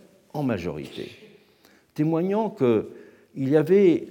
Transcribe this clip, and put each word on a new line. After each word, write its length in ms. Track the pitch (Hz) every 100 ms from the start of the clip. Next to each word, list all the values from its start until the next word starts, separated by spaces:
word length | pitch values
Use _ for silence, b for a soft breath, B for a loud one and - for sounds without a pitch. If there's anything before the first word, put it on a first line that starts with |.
| _ _ _
en 80 | 151
majorité, 680 | 135 101 85 73 67 - - - - - b b b b b
témoignant 560 | - 151 165 185 208 214
qu'il 960 | 214 127 110 - - - _ _ - 135
y 80 | 151
avait, 520 | 147 196 190 156 -